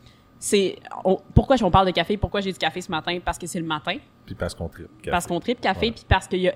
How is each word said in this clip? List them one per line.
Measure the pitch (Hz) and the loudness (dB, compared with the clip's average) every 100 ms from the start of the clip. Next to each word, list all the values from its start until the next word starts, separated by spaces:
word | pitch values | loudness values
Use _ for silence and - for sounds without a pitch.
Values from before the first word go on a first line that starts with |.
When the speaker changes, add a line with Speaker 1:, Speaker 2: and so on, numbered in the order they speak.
| - _ _ - | -20 _ _ -12
Speaker 1:
c'est, | - 208 190 - - - | 0 2 2 -2 -14 -4
on, | - 208 - | 0 0 4
pourquoi | - 220 262 | 4 6 4
on | 202 | 6
parle | 185 190 | 4 4
de | |
café, | 175 170 202 | 2 0 -2
pourquoi | 185 202 | -2 -2
j'ai | 196 | -4
du | 175 | -2
café | 160 180 | -4 -4
ce | 180 | -6
matin ? | 160 165 175 | -6 -4 -6
Parce | 175 170 | -4 -6
que | 170 | -6
c'est | 185 | -6
le | 160 | -4
matin. | 151 175 190 - _ | -4 -4 -8 -8 _
Speaker 2:
Puis | - | -16
parce | 107 87 | -6 -6
qu'on | - 85 | -6 -10
tripe | - 80 - | -10 -18 -14
café. | - | -4
Speaker 1:
Parce | 175 - | -4 -2
qu'on | 175 | -4
tripe | - 247 | -2 -2
café, | 214 185 220 | -2 0 -2
Speaker 2:
Voilà. | |
Speaker 1:
puis | 226 - | -2 0
parce | 190 - | 0 2
qu'il | 185 | 0
y | |
a | 180 | 0